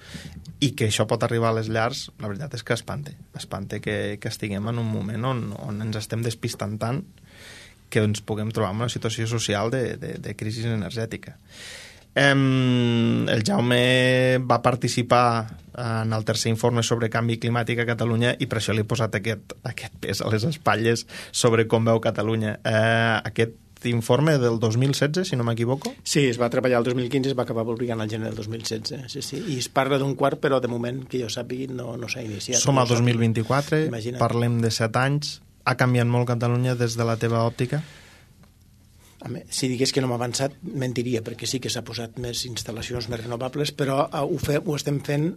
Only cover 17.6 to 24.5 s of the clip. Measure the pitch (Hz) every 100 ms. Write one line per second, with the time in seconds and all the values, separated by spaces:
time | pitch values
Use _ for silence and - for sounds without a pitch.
17.6 | 113 117 117 113 117 113 120 123 120 113
18.6 | - 110 104 117 113 107 104 107 - -
19.6 | - - - - - 98 - 107 127 147
20.6 | - 104 113 117 - - - - 123 113
21.6 | 113 117 113 113 117 104 107 113 107 -
22.6 | 120 110 113 113 113 110 - - 113 -
23.6 | - - 123 117 113 123 156 147 120